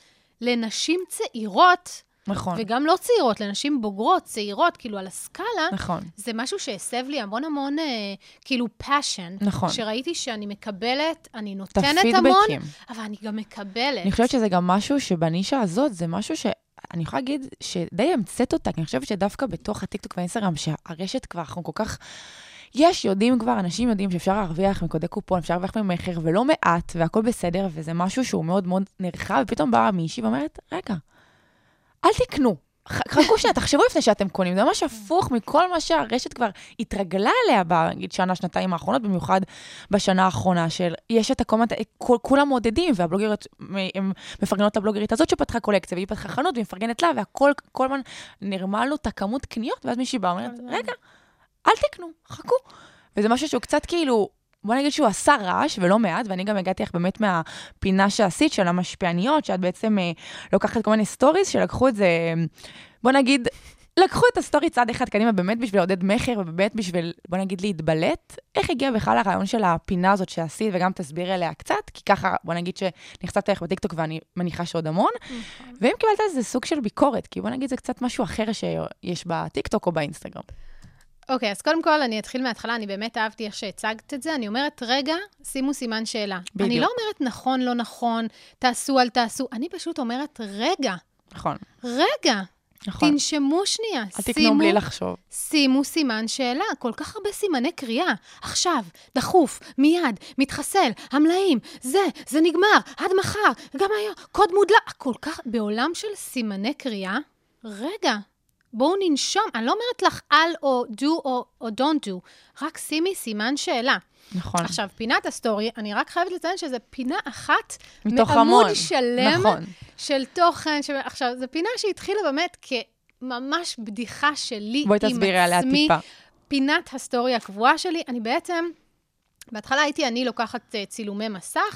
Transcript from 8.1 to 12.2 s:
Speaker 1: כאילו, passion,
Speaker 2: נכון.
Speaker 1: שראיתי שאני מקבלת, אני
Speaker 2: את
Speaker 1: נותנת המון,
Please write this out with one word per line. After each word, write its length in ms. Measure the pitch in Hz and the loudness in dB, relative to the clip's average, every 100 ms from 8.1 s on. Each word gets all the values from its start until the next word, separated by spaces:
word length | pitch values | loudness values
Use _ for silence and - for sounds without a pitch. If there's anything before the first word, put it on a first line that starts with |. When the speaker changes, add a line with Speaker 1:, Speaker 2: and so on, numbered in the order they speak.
| 196 - - | -10 -16 -18
Speaker 1:
כאילו, 220 | - 254 233 - | -6 -4 -4 -6
passion, 500 | - 285 - - 175 190 | -2 -2 -2 -8 -10 -4
Speaker 2:
נכון. 240 | 202 - 180 | -2 0 -2
Speaker 1:
שראיתי 460 | - 214 220 294 | -2 -4 -6 -6
שאני 320 | 339 - 214 208 | -6 -6 -8 -8
מקבלת, 840 | 202 226 190 233 269 320 320 - | -10 -10 -6 -2 0 0 -4 -10
אני 180 | 233 208 | -12 -10
Speaker 2:
את 40 | 196 | -10
Speaker 1:
נותנת 260 | 196 - 277 320 392 | -4 0 2 4 6
המון, 180 | 381 | 6